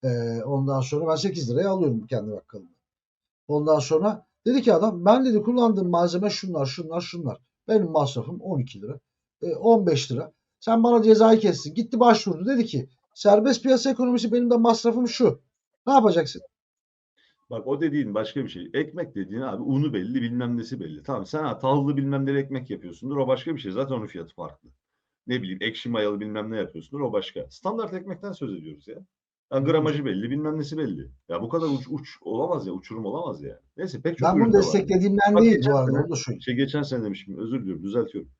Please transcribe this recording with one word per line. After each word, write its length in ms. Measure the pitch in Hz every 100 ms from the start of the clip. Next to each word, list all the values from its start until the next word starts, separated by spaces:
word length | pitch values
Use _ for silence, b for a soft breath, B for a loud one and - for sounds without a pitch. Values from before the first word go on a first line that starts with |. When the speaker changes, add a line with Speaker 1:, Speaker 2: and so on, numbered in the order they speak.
Speaker 1:
Ee, 400 | 131 120 117 117 117
ondan 340 | 139 135 135
sonra 260 | 127 147 160
ben 80 | 160
sekiz 360 | 185 175 123
liraya 180 | 123 190
alıyorum 380 | 190 160 113 104
kendi 240 | 123 107
bakkalımda." 420 | 104 _ 104 90 _ _ _ _ _ _ _ _
Ondan 320 | 147 151 151
sonra 460 | 135 156 202 214 _ _ -
dedi 160 | 262
ki 120 | 233
adam, 320 | 170 214 180 175
"Ben," 200 | 240 262
dedi, 160 | 214
"kullandığım 480 | 214 247 233 196 180
malzeme 400 | 175 175 175 202
şunlar, 360 | - 190 165 135
şunlar, 360 | 135 160 165
şunlar. 360 | 175 170 147 - _ _ -
Benim 240 | 214 175
masrafım 480 | 160 139 127 113 180
on 180 | 185 160
iki 220 | 120 98
lira, 180 | 104 139 _ _ _ _
e, 140 | 170 165
on 320 | 208 226 180
beş 240 | 143 -
lira. 200 | 120 - _ _ _
Sen 240 | - 226
bana 200 | 226 240
cezayı 360 | 220 214 220 220
kessin." 340 | 214 147 147
Gitti 260 | 156 233 226
başvurdu. 460 | 247 220 - 160 190
Dedi 200 | 269 233
ki, 240 | 139 131 _ _
"Serbest 500 | - 202 208 226 254
piyasa 260 | 269 262 269
ekonomisi, 400 | 262 247 247 220
benim 200 | 240 240
de 60 | 240
masrafım 500 | 233 233 233 226 247
şu." 340 | - 233 131 _ _ _ _ -
Ne 60 |
yapacaksın? 480 | 277 220 170 151 - - _ _ _ _ _ _ _ _ _ _
Speaker 2:
Bak, 180 | 117 104
o 140 | 139
dediğin 320 | 160 147 117
başka 300 | 104 107 -
bir 60 | 113
şey. 200 | 90 85
Ekmek 420 | 135 156 175 170 104
dediğin 260 | 92 104
abi 200 | 131 101
unu 300 | 123 135 151
belli, 280 | 113 92 131
bilmem 360 | 117 120 120 120
nesi 220 | 113 131
belli. 240 | 82 78
Tamam, 220 | - 127 95
sen 180 | 151
ha, 160 | 151 113
tahıllı 380 | 131 143 143 139
bilmem 280 | 139 139 135
neli 120 | 139
ekmek 320 | 139 135 123
yapıyorsundur. 480 | 98 90 85 123 143
O 100 | 127
başka 280 | 127 160 151
bir 40 |
şey. 100 | 101
Zaten 240 | 95 135 131
onun 120 | 107
fiyatı 260 | 90 82 -
farklı. 340 | 80 - _ _ _ _ _ _ -
Ne 140 | 123
bileyim, 160 | 98 95
ekşi 280 | 107 113 120
mayalı 300 | 113 104 104
bilmem 320 | 107 107 107
ne 60 | 110
yapıyorsundur. 440 | 92 80 80 139
O 120 | 131
başka. 340 | 104 - - -
Standart 440 | - 190 226 -
ekmekten 380 | 185 190 180 202
söz 220 | 180 131
ediyoruz 340 | 95 80 73 73
ya. 80 | 123
Yani 100 | 190 _ _ _ _
Speaker 1:
Hı 60 | 135
hı. 140 | 135
Speaker 2:
gramajı 340 | 160 151 147 135
belli, 240 | 95 117
bilmem 280 | 143 151 156
nesi 180 | 139 156
belli. 340 | 143 78 67 - _
Ya 120 | 85
bu 80 | 113
kadar 180 | 165 160
uç, 200 | 139 135
uç 200 | 147 143 -
olamaz 460 | - 110 165 165 95
ya, 60 |
uçurum 320 | 90 - 113 110
olamaz 380 | 131 170 87
ya. 160 | 71 - _ -
Neyse, 240 | 185 131
pek 160 | 156 170
çok 100 | 165
Speaker 1:
Ben 80 | 190
bunu 80 |
Speaker 2:
üründe 140 | 226 202
var. 60 |
Speaker 1:
desteklediğimden 720 | 190 202 - 185 196 196 202 208
Speaker 2:
Bak, 60 |
Speaker 1:
değil 120 | 226
bu 20 | 185
Speaker 2:
geçen 160 | 127
Speaker 1:
arada, 200 | 139 131
Speaker 2:
sene, 80 | 139
Speaker 1:
onu 80 | 156
da 40 | 147
söyleyeyim. 260 | - 113
Speaker 2:
şey, 140 | - 127
geçen 260 | 135 147
sene 220 | 139 127
demişim, 340 | 107 95 - 92
özür 240 | 113 127
diliyorum, 220 | 101 82
düzeltiyorum. 480 | 95 113 113 107 69 _